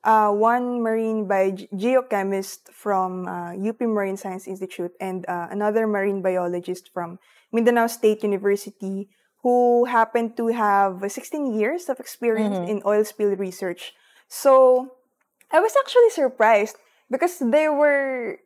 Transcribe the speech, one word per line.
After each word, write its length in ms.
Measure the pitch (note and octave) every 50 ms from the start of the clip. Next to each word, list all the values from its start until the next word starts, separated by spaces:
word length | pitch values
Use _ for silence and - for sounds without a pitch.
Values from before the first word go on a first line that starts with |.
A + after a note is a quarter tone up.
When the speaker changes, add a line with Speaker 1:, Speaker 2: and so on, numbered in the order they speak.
| -
Speaker 1:
Uh, 240 | G#3+ A3 G#3+ G#3+ G#3
one 480 | G3+ G#3 A3 A3+ A#3+ B3 B3 B3 B3 A#3+
marine 460 | A#3 A3+ A3 A3+ A3+ A3 A3 A3 G#3
bi-, 400 | F#3 G3+ F#3+ F#3+ F#3+ F#3+ F#3+ G3+ - -
geochemist 960 | F#3+ G3 A#3+ C4 C4 B3+ B3+ A3 G3+ F#3+ G3 G3 F#3+ F#3+ - - - _ -
from, 560 | _ - - G#3 G3+ F#3+ F#3 F#3 F#3 F#3 F3+
uh, 240 | F3+ F3+ F3 F3 F3
U 220 | F3 F#3+ G3 A3 A3+
P 120 | A#3 B3
Marine 300 | A3+ A3 G#3 G3 G3 F#3+
Science 320 | G3 - G3 F#3 F#3+ F#3+
Institute 480 | - F#3+ F#3+ F#3+ F#3 - - F3 F3 F3 _ F#3+
and, 240 | F#3+ F#3 F#3 F3
uh, 240 | - F3+ F3 E3+ -
another 340 | - G3+ G#3 G#3+ G#3 A3+ A3+
marine 380 | A3 G#3 G3+ G3 G3+ G3 G3 F#3
biologist 680 | F#3+ F#3 F3+ F3+ F3 F3 F3 F3 - F#3 F#3 _ _ _
from 260 | F3+ E3+ E3+ F3 - _ _ _ _ _ _
Mindanao 340 | - A3+ A#3 A#3+ A#3+ A#3 A3+ A#3
State 320 | A#3 - - G#3+ G#3+ G#3+ -
University 840 | G#3 G3+ F#3+ G3 G3+ G3+ G3+ - G#3 _ _ G3+ F#3+ G3 F#3+ G3+ _ _ _ _ _ _ _ _
who 420 | B3 B3 B3 B3 A#3+ A#3+ A#3+ A#3+
happened 520 | A#3+ B3 A3+ A3+ A3 - A#3 A#3 A3+ A#3
to 100 | - A#3
have 560 | A3+ A#3+ A#3+ G#3+ G#3 G3+ G3 G3 G3 F#3 F3+ G3 G3+
sixteen 400 | - - - - - D4+ C#4+ C4 A3
years 360 | A3 G#3+ A#3 D#4 F4 F4 -
of 100 | C4 -
experience 560 | - - - _ - A#3 A3+ A3 A3 G#3 G3+
Speaker 2:
Mm-hmm. 160 | F#3 F3 F3+
Speaker 1:
in 160 | G#3+ G3+ -
oil 160 | G3 G#3 G#3 G#3+
spill 320 | G#3+ - - G#3 G3+ G3
research. 580 | F#3 G3 F#3 F3+ - G3 F#3 F3 - - - _ _ _ _ _ _ _ _
So, 560 | - - - C#4 C4 C4 C4 B3+ B3+ B3+ B3+ C4 B3+ _ _ _ _ _ _ _ _ _ _ _
I 80 | - D#4+
was 160 | F#4+ A4 -
actually 340 | C#5 C5+ - - B4 A#4+ A4 -
surprised 640 | - C#4+ B3+ B3 - A3 A3 A3+ G#3 G#3 G#3+ - - _ _ _ _ _ _
because 260 | A#3 C4 E4+ F4 F4 - C#4
they 240 | A3+ A3+ D4+ D#4
were 720 | D4+ D4+ C#4 D4 D4 C#4+ C#4 C#4 C4+ C4 B3+ A#3+ A3 - - _